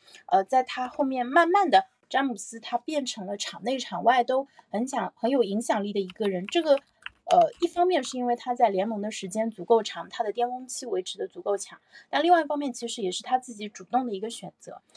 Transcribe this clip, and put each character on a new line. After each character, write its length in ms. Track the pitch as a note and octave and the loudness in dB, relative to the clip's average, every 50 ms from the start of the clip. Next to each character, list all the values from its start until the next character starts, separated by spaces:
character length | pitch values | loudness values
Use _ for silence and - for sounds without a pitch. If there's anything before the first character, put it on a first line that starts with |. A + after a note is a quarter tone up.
| _ _ - - - | _ _ -20 -20 -4
呃， 180 | - - F#3+ G3 | 0 2 2 2
在 200 | - - B3+ - | 2 2 0 0
他 240 | - - B3+ B3+ B3 | 0 -4 -8 -8 -6
后 160 | - - D4 | -4 -2 -2
面 200 | C4+ C4 B3+ B3 A#3+ | -2 -2 -2 -2 2
慢 200 | C4+ E4+ E4+ E4 | 4 4 4 6
慢 220 | F4 G4+ G4+ D#4+ | 4 4 4 6
的， 160 | G3+ F#3+ - - _ _ _ - | 4 4 4 2 _ _ _ -4
詹 160 | - B3+ C#4 | -2 0 0
姆 100 | C4+ A#3+ | 0 -2
斯 240 | G3+ - - - A3+ | -6 -10 -14 -14 -14
他 180 | A3 - - A#3+ | -10 -6 -6 -6
变 260 | - - D#4 D4 C4+ | -4 -4 -4 -4 -4
成 220 | B3 - A3+ F#3+ F#3+ | -4 -6 -8 -8 -8
了 100 | G3+ G3+ | -8 -8
场 240 | - - - - F3+ | -8 -10 -10 -8 -6
内 140 | A3 C4+ C4 | -4 -4 -4
场 260 | A#3+ - G3 E3+ F#3 | -6 -6 -6 0 2
外 200 | A3 B3+ C4 A#3+ | 4 4 6 6
都 240 | B3 B3+ C4 C#4 - _ _ - _ | 4 4 2 0 -4 _ _ -14 _
很 160 | - G3+ B3 C4+ | -4 -4 -4 -4
讲， 260 | C#4 B3 G3 F#3 - | -4 -4 -6 -6 -6
很 140 | _ - A3+ | _ -2 2
有 140 | C#4 C4+ A#3 | 2 2 2
影 180 | G3+ G3 G#3+ | 2 0 -2
响 220 | A3+ - D4+ A3 G3 | 0 0 0 0 -2
力 100 | G3+ G3+ | -2 -2
的 60 | G#3 | -4
一 80 | G3 F#3 | -4 -4
个 200 | - - G#3+ G3+ | -4 -4 -2 -2
人。 200 | F#3+ F3+ F3+ G3+ | -2 -2 -4 -2
这 160 | - E4+ D#4+ | -2 0 4
个， 120 | D#4+ C#4 C#4 - _ _ _ - - _ _ _ | 4 4 2 2 _ _ _ -18 -18 _ _ _
呃， 260 | - - F#5 F5 D5+ - - | 4 6 6 6 6 4 0
一 60 | - E4+ | -2 0
方 180 | - F4 F4 | 2 2 2
面 180 | F#4 F#4 D4+ C4 | 4 4 2 0
是 140 | - - B3+ | -2 -4 -4
因 80 | B3 | -2
为 100 | B3 A#3+ | 0 0
他 200 | A#3+ - B3+ B3 | -2 -2 -4 0
在 140 | A#3+ B3+ A3 | 4 4 4
联 180 | G3 F#3 F#3+ A3+ | 4 4 0 0
盟 120 | A3+ G#3 | -2 -4
的 120 | G3+ G#3+ | -4 -6
时 160 | A3 - - F#3+ | -6 -8 -8 -6
间 220 | F3 G#3+ A3 A3+ | -4 -2 -2 -2
足 120 | G#3+ - E3+ | -4 -4 2
够 200 | - A#3 A3+ G#3 | 4 4 4 4
长， 260 | - - E3+ E3 F3+ | 2 -6 -10 -10 -8
他 140 | - - A#3 | -6 -6 -4
的 80 | G#3+ | -4
巅 180 | G3+ A#3 A#3+ A#3+ | -2 -2 -2 -2
峰 160 | B3 B3+ B3+ B3 | -2 -6 -10 -10
期 200 | - - C4+ B3 | -12 -10 -8 -4
维 160 | G#3 F#3 F#3+ | -4 -4 -4
持 160 | - - F#3+ | -4 -6 -8
得 80 | G3 G3 | -8 -10
足 140 | - F#3 F3 | -10 -8 -4
够 120 | - G3+ | -2 -2
强， 240 | G3 - - - - _ _ - - - _ | -2 -4 -8 -16 -20 _ _ -20 -20 -12 _
但 140 | - C#4 D4+ | -2 0 4
另 80 | E4+ | 6
外 100 | F4+ E4+ | 6 4
一 40 | D#4 | 4
方 120 | C#4+ D4+ C#4+ | 2 -2 -4
面 160 | D4 C#4 A#3+ | -4 -4 -6
其 140 | - A#3 A#3 | -6 -8 -8
实 160 | - - G#3+ | -6 -4 -4
也 80 | F3+ | -4
是 100 | F3+ - | -4 -6
他 160 | - - B3 B3+ | -4 0 0 0
自 160 | B3+ - A#3 | 0 -2 -12
己 160 | G#3 G#3+ G#3 | -12 -12 -12
主 140 | - - F#3+ | -12 -14 -8
动 240 | - - B3 C4 A#3+ | -4 -2 -2 -2 -2
的 60 | G3+ | -4
一 60 | F#3+ | -6
个 120 | G3 A#3 | -6 -8
选 200 | A#3 - - E3 - _ | -10 -10 -14 -16 -16 _
择。 240 | - - - - _ _ _ | -18 -18 -18 -18 _ _ _